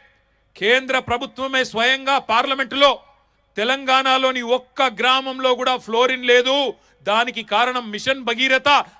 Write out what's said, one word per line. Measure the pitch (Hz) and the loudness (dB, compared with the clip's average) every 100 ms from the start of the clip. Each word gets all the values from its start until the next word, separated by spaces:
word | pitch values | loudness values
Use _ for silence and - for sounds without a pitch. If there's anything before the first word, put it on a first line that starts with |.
| _ _ _ _ _ - | _ _ _ _ _ -4
కేంద్ర | 196 254 262 262 | 0 2 2 -2
ప్రభుత్వమే | - 240 269 - 269 262 | -2 -4 -6 -8 -4 -2
స్వయంగా | 247 214 240 269 269 269 | -2 0 0 0 0 -2
పార్లమెంటులో | 269 226 285 277 254 262 285 233 - _ _ _ _ - | 0 0 0 -2 -4 2 2 2 -6 _ _ _ _ -4
తెలంగాణలోని | 220 269 262 262 269 262 262 254 | -2 -2 2 2 2 2 0 -2
ఒక్క | 233 247 247 - | -2 -2 -2 -2
గ్రామంలో | 262 202 240 262 269 262 262 247 | -2 0 0 0 -2 -2 -2 0
కూడా | 254 247 | 0 -2
ఫ్లోరిన్ | - 226 254 254 247 | -2 0 0 0 2
లేదు, | 247 247 277 262 - _ _ | 4 4 0 -2 -6 _ _
దానికి | 139 214 247 233 | -2 0 0 -4
కారణం | 214 208 247 254 226 | -2 0 0 -2 -6
మిషన్ | 208 262 269 | -6 -4 -4
భగీరథ | 240 226 262 262 285 269 - | -4 -2 0 2 2 2 0